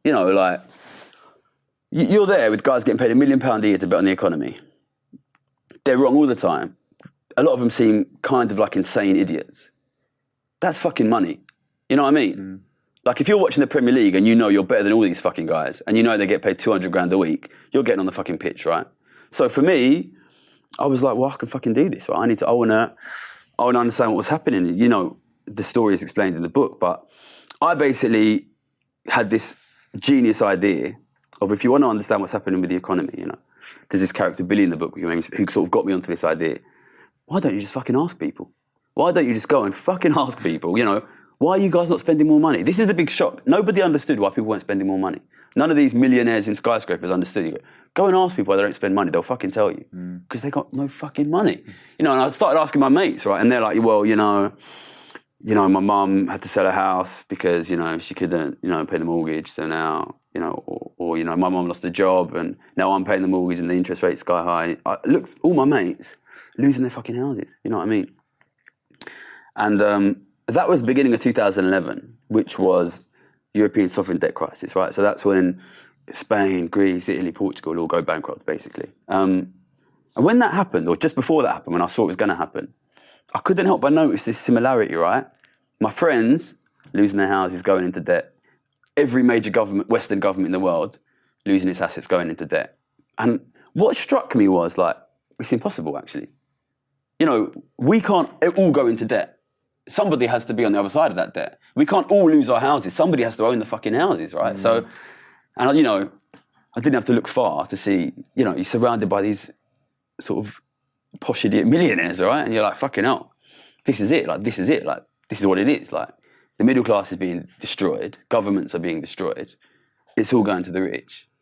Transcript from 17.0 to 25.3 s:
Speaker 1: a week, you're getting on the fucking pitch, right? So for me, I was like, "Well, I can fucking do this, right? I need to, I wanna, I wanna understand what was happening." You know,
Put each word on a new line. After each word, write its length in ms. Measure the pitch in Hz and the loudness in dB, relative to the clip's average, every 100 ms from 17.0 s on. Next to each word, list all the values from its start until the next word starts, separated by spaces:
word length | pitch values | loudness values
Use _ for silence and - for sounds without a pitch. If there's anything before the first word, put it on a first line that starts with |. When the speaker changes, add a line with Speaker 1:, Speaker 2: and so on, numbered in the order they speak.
| 87 | 0
Speaker 1:
a 60 | 95 | 2
week, 340 | 82 78 - - _ | 0 -2 -6 -20 _
you're 140 | 131 | -2
getting 160 | 123 98 | 0 0
on 60 | 95 | -2
the 60 | |
fucking 260 | 98 92 85 | -6 -8 -6
pitch, 280 | - - 82 | -8 -6 -4
right? 200 | 82 - _ _ _ - | -4 -4 _ _ _ -10
So 180 | - 127 | -2 0
for 140 | 139 | 2
me, 480 | 156 160 123 160 - - _ _ _ _ _ - | 4 4 4 2 0 -14 _ _ _ _ _ -4
I 60 | 143 | -2
was 180 | 127 | 2
like, 120 | 131 117 | 2 2
"Well, 140 | 131 | -2
I 60 | - | -4
can 100 | - | -10
fucking 280 | 131 127 | -6 -2
do 140 | 117 185 | 2 0
this, 200 | - - | -2 -4
right? 100 | - | 0
I 80 | 117 | 0
need 120 | 110 | 0
to, 100 | - | 0
I 40 | |
wanna, 440 | 120 117 110 113 - - - - - _ - | 2 2 2 0 -6 -18 -16 -18 -20 _ -2
I 40 | |
wanna 140 | 120 123 | 0 2
understand 320 | 120 113 117 | 0 0 0
what 60 | 101 | 0
was 120 | - | -2
happening." 480 | 156 156 107 87 90 | -2 0 0 0 2
You 120 | 120 | 2
know, 300 | 107 87 - _ | 2 -2 -8 _